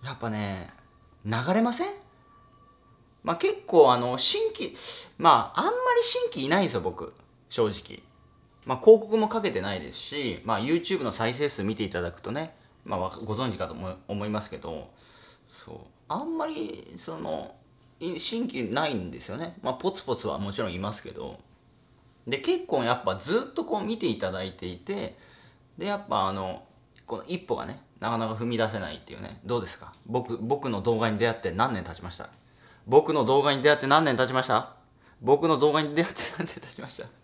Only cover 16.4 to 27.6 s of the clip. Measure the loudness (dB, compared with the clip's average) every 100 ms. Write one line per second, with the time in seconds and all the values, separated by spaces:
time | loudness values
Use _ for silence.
16.4 | -4 -4 -8 -10 -14 -16 -12 -10 -6 -6
17.4 | -8 -16 _ _ _ _ -8 -6 -6 -4
18.4 | -4 -4 -2 0 0 -2 -6 -10 -10 -10
19.4 | -10 -6 -4 -2 -2 -4 -4 -4 -2 -4
20.4 | -4 -4 -4 -2 -6 -6 -12 -12 -12 -14
21.4 | -20 _ _ _ _ _ _ _ -6 -4
22.4 | 0 0 2 0 2 0 0 -4 0 -2
23.4 | 0 -6 -4 -4 -4 -2 -2 -2 -4 -4
24.4 | -8 -8 -10 -10 -8 -8 -8 -12 -20 -20
25.4 | -20 _ _ -10 -6 -6 -2 0 0 -2
26.4 | -6 -8 -14 _ _ -20 -10 -10 -6 -8
27.4 | -2 -4